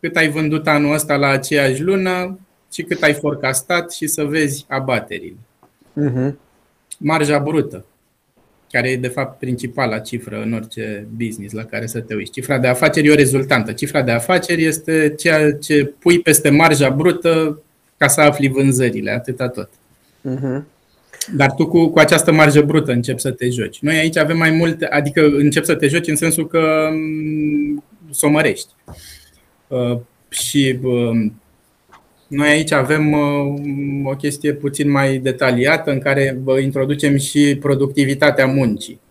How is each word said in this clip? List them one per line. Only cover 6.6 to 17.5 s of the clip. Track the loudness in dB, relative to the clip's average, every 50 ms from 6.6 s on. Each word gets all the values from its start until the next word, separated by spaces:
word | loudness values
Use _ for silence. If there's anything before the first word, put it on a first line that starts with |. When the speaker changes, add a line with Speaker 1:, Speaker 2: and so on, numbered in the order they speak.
| _ _ _ _ _ _ -20 _
Speaker 1:
Marja | -2 -2 0 0 2 2 0 0
brută, | 0 0 -2 -2 -2 -2 -6 -16 -20 _ _ _ _ _ _ _ _ _ _ _ _ _ _ _ _ _
care | -2 0 0 0
e, | -2
de | -2 -4 -6
fapt, | -4 -6 -8 -8 -8 _
principala | -6 -6 -6 -6 -6 -10 -6 -4 -4 -4 -4 -6
cifră | -8 -8 -10 -10 -10 -10 -10 -8 -6
în | -4 -6
orice | -6 -6 -10 -12 -12 -10 -10 -10 -12 -12 -14 -8
business | -6 -6 -6 -6 -8 -12 -12 -10
la | -10 -10
care | -8 -10 -10 -8
să | -8 -8 -8
te | -8 -6 -8
uiți. | -8 -8 -8 -12
Cifra | -12 -6 -4 -2 0
de | 2
afaceri | 0 2 2 2 2 2 4 4
e | 6
o | 6
rezultantă. | 6 6 4 4 0 0 0 0 0 0 -2 -6
Cifra | -8 -8 -4 -2 -2 0
de | 0
afaceri | 0 -2 0 0 0 0 0 -2 -2 0 0
este | 0 0 -2 -4 -2 0 2 2 2 0 0
ceea | 0 2 2 4 4 2 0
ce | 0 -2 0 2 2 2 0 -4 _
pui | 2 4 4 4
peste | 4 2 2 4 4 4
marja | 4 6 6 6 4 4 2 2
brută | 2 2 2 2 0 2 0 0 2 2 0 -2